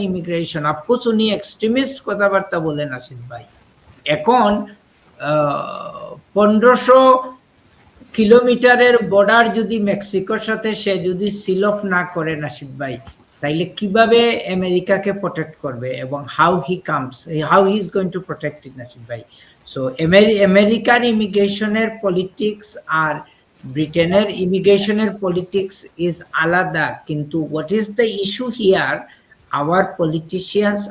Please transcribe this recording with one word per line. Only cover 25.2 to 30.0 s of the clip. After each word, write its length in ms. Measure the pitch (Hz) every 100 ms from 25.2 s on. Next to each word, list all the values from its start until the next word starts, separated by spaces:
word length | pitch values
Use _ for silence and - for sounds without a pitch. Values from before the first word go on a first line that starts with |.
পলিটিক্স 640 | 185 175 175 196 190 - - -
is 160 | 175 165 -
আলাদা, 540 | 156 160 180 185 160 139 120 -
কিন্তু 300 | 151 147 165 147
what 160 | 151 151 208
is 60 | 208 208
the 80 | 226 202
issue 260 | 196 202 254 240
here? 340 | 196 180 139 151 - _ _ _ -
Our 300 | 139 147 185 190
politicians 840 | -